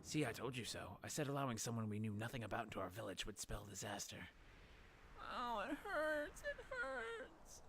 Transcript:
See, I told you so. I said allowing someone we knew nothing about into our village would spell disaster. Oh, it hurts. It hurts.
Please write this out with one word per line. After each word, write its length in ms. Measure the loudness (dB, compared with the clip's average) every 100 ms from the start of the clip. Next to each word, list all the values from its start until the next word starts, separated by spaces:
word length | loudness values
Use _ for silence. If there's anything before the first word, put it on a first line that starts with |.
See, 220 | 2 4
I 60 | 4
told 240 | 2 0
you 80 | 0
so. 340 | -2 -2 -4 -4
I 60 | -2
said 180 | 0 2
allowing 300 | 4 4 4
someone 320 | 2 2 2
we 100 | 2
knew 140 | 2
nothing 300 | 2 0 0
about 220 | 2 2
into 140 | 2 0
our 100 | 0
village 360 | 0 -2 0
would 140 | -2 -2
spell 260 | -2 -2 -2
disaster. 480 | -4 -2 -2 -2 -4 -8 -12 -18 -16 -16 -16 -16 -16 -14 -10
Oh, 440 | -4 0 2 2 2
it 60 | 2
hurts. 580 | 2 4 6 4 2 -2
It 220 | -2 -2 -4
hurts. 920 | -2 0 0 0 -2 -6 -8 -12 -12